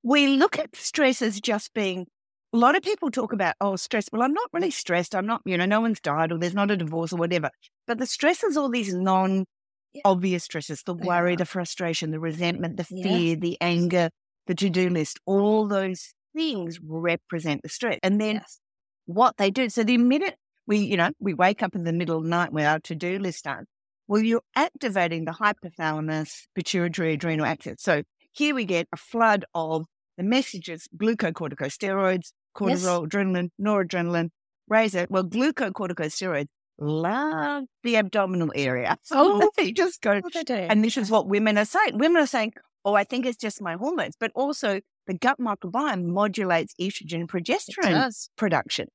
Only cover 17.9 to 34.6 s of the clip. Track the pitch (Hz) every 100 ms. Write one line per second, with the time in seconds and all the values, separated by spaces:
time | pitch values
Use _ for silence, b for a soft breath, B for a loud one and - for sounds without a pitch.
17.9 | - 185 202 214 214 - - _ _ _
18.9 | _ - 180 247 - 196 202 247 233 220
19.9 | 247 247 294 370 - _ _ - 208 202
20.9 | 185 175 - 196 151 185 208 185 185 170
21.9 | 170 165 160 160 170 175 156 147 156 -
22.9 | 160 175 196 190 - 147 127 143 _ _
23.9 | _ - 208 220 226 _ 247 330 - 254
24.9 | 190 170 165 160 165 208 208 180 - 160
25.9 | 156 156 156 151 - _ - - 185 175
26.9 | 165 160 151 170 156 151 - - - -
27.9 | 151 - _ _ - 294 269 196 175 165
28.9 | 170 - 233 226 208 - 175 160 160 160
29.9 | _ _ - 190 254 269 190 165 165 -
30.9 | 160 220 226 180 165 156 143 143 - 202
31.9 | 196 190 185 - _ _ - 208 180 185
32.9 | 175 160 202 190 180 175 - 208 208 175
33.9 | 185 170 170 165 _ _ _